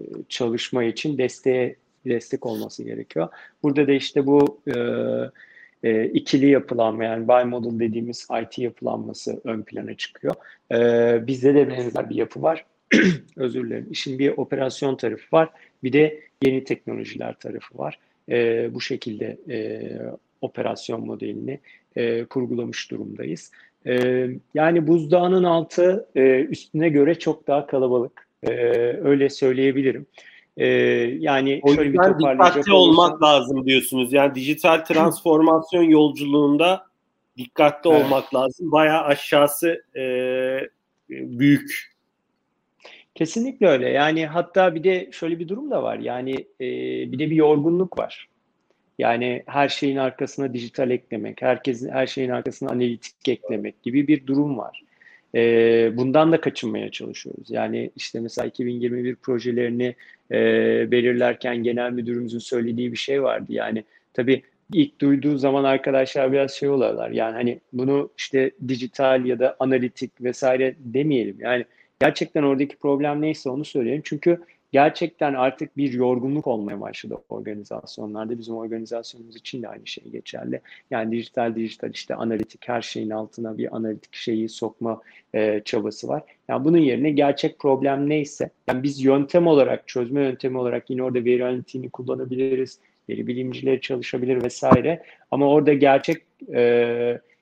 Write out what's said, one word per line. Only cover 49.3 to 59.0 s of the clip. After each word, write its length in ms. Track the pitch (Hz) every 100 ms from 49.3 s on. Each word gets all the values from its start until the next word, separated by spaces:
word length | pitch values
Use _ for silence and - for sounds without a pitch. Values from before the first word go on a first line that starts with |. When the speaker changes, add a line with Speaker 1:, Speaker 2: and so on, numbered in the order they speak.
| 123 -
Speaker 1:
her 240 | 143 139
şeyin 280 | - 143 135
arkasına 560 | 131 - 131 - 139
dijital 380 | 120 117 - 127
eklemek, 500 | 123 _ 110 107 107
herkesin, 480 | 127 127 - 117 127
her 180 | 131 131
şeyin 220 | - 127
arkasına 400 | 123 131 - 135
analitik 580 | 123 123 117 - _ -
eklemek 560 | 117 - 107 104 -
gibi 240 | 123 135 143
bir 200 | 147 131
durum 300 | 135 147 123
var. 260 | - - _ _ _ _ _ 117
E, 60 | 117 117 117 113 113 117
bundan 340 | 131 147 160
da 100 | 165
kaçınmaya 500 | 143 - 117 107 104
çalışıyoruz. 560 | - 113 - - - -
Yani 420 | 117 110 117 117 -
işte 240 | - -
mesela 280 | 117 - 117
iki 180 | - 123
bin 160 | 120
yirmi 220 | 120 123